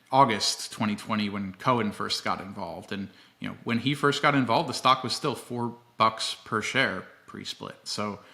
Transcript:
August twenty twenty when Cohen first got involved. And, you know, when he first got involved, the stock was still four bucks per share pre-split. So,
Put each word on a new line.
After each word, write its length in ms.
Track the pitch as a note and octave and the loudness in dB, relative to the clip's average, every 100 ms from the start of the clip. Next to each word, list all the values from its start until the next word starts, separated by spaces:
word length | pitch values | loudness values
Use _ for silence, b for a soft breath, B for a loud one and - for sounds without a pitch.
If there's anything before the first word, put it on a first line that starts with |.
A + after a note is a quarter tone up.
| _ | _
August 600 | C3 C3 G#2 - - - | 6 6 4 0 -2 -6
twenty 240 | - A2 G#2 | -4 -2 -2
twenty 320 | - G#2+ G#2 | -2 -2 -2
when 260 | G2+ G2 F#2 | -2 -6 -2
Cohen 320 | - B2 G#2+ | 2 2 2
first 320 | G2+ G#2 - | -4 -4 -2
got 160 | A2 F2+ | -2 -4
involved. 540 | F#2+ G2+ F2+ E2 - | -6 -10 -10 -10 -8
And, 160 | G2+ F#2+ B B B | -8 -8 B B B
you 100 | G2 | -12
know, 60 | - | -8
when 160 | - A#2 | -4 -2
he 140 | B2+ | 0
first 280 | C#3+ C#3+ C#3 | 2 2 4
got 100 | D3+ | 4
involved, 340 | C#3+ A#2+ A#2 D#3 | 4 4 2 0
the 60 | |
stock 300 | A#2+ C3 C3 | 0 2 2
was 100 | A#2+ | 0
still 220 | - D3+ A#2+ | -4 -2 -4
four 400 | - A#2+ A#2+ A#2 _ - | -6 -4 -4 -6 _ 2
bucks 380 | A2+ - - - | 2 2 -4 -6
per 180 | - A2 | -4 -2
share 420 | G#2 C3 B2 F#2 - - - | 0 2 2 0 -8 -18 -16
pre-split. 480 | G2+ G2+ - - - | -12 -12 -10 -12 -12
So, 360 | - - G#2 G2 B | -8 -4 -4 -6 B